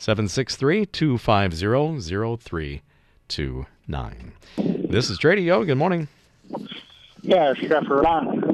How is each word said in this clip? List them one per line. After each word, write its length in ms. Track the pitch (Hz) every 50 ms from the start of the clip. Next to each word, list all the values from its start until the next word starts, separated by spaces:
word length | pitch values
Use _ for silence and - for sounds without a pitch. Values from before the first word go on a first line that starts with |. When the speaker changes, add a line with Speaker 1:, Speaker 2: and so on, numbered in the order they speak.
Speaker 1:
Seven 280 | - - 107 101 110 98
six 260 | - 131 131 - -
three, 300 | - 131 139 170 214 214
two 320 | - - - 160 156 127 117
five 360 | - - 110 98 101 95 82
zero, 460 | 80 92 104 117 135 147 156 165 143
zero 380 | 104 80 87 101 110 113 117 113
three 460 | - - - 82 78 71 71 69 - _ _ _ _ _ _ _ _ -
two 380 | - - 76 67 64 64 69 - _ _ _
nine. 460 | - - 67 113 110 - - - - - - - - -
This 540 | - - - - - - - 90 107 - -
is 100 | 101 85
Tradio. 460 | - 147 185 208 180 165 180 214 226
Good 100 | 170 135
morning. 320 | 131 156 190 180 170 156 143 _ _ _ _ _ _ _ - - - - - - - - - - - - - _ -
Speaker 2:
Yeah, 300 | - - - 180 156 139
it's 80 | 127 -
Jeff 240 | - - 156 143 123 113
or 100 | 135 139
Ron. 420 | 151 165 165 160 139 - - - - -